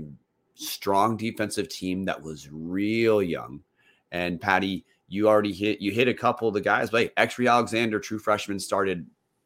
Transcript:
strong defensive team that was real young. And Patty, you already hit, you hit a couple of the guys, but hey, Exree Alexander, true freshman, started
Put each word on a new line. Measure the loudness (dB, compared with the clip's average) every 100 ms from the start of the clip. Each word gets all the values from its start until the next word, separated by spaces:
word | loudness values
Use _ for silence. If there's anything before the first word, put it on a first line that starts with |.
| -8 -16 _ _ _
strong | -14 -12 -6 0 4 4 2
defensive | -4 -4 -4 -4 -6
team | -6 -4 -2 -4
that | -6
was | -8 -14 -14
real | -12 -6 -2 0 2 4 4
young. | 2 -2 -8 -14 -18 _ _ _ _
And | -4 -4 -2
Patty, | 0 2 0 -4 -10 _ _
you | 0 4
already | 6 4
hit, | 0 -2 -2
you | 0
hit | 2 2
a |
couple | 2 0 0 0
of |
the | 0
guys, | 2 2 2
but | 0
hey, | 2 2
Exree | 0 2 4
Alexander, | 4 2 0 0 -2
true | -4 -6
freshman, | -2 -2 -2 -6
started | -2 0 0 -2 -8 _ _ _